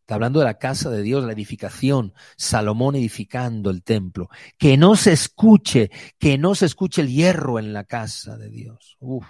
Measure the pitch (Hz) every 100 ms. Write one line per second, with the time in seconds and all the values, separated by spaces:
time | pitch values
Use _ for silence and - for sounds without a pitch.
0 | _ 107 120 143 135 101 131 135 147 110
1 | 104 135 123 107 104 - 98 - 131 139
2 | 104 _ - _ - 113 104 107 131 139
3 | 117 - 104 123 123 117 98 92 - 110
4 | 95 92 87 - - _ 151 135 170 208
5 | 208 160 - _ 220 214 - 123 104 -
6 | - _ 156 135 165 196 180 - 185 -
7 | 143 127 175 170 127 117 107 104 101 120
8 | 110 - - 113 107 110 110 113 _ _
9 | 127 127